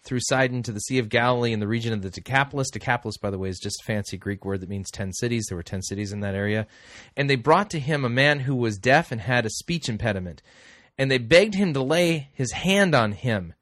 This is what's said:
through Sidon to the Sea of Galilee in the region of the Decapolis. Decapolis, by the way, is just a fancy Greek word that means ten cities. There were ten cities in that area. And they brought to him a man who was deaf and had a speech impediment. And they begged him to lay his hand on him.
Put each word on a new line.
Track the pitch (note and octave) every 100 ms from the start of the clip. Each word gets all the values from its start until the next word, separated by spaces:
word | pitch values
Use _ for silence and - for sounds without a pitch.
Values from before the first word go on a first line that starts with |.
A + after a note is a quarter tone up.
through | - B2+
Sidon | - C3 C3 B2
to | A#2+
the | G#2
Sea | - C3
of | A2
Galilee | A#2 A#2+ B2 A#2+
in | A2
the | G#2
region | A#2 A#2
of | G#2+
the | F#2+
Decapolis. | F2+ - C3+ C#3 C#3+ C3+
Decapolis, | G#2+ - A#2+ A2 G2+
by | G#2
the | G2
way, | F#2+
is | F#2
just | G#2 -
a | -
fancy | G#2+ G2 F#2
Greek | G2+ G2+
word | G2 G2
that | F2+
means | G2+ F#2
ten | - G2
cities. | F2+ A#2+ A#2 G#2+
There |
were | F2
ten | F2 G2
cities | F#2 G2 G#2
in | G#2
that | G2+
area. | G2 G2+ G#2+ G#2+ - - - - -
And | C#3
they | C3+
brought | A2+ E3 G3+
to | E3
him | C3+ D3+
a | B2+
man | A#2+ C#3+ C#3+
who | C3 C3
was | A#2 G2+
deaf | A#2+ C#3+ -
and | A#2
had | G#2+ B2 A2
a |
speech | - - E3+ -
impediment. | G#2+ A#2 G2 F2+ E2+ _ - - - _ -
And | C3+
they | C3
begged | A2+ E3 G#3+
him | G3 G3
to | C3+
lay | C3 D#3+ F3 E3 C#3
his | _ B2+
hand | - F3 G3 G3 C#3+
on | A2
him. | G#2 B2+ G#2+ E2+ -